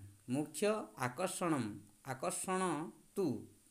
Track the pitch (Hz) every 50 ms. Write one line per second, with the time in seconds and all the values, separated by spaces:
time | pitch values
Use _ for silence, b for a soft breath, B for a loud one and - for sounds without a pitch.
0 | - - - - - - 123 139 151 147 - - 208 202 214 214 - - - -
1 | 127 123 127 - 185 185 - - - 170 160 139 117 104 104 - - - - -
2 | - 139 131 127 - 175 180 - - - 185 185 185 180 156 143 160 - - -
3 | - - - - 196 151 120 - - - - - - -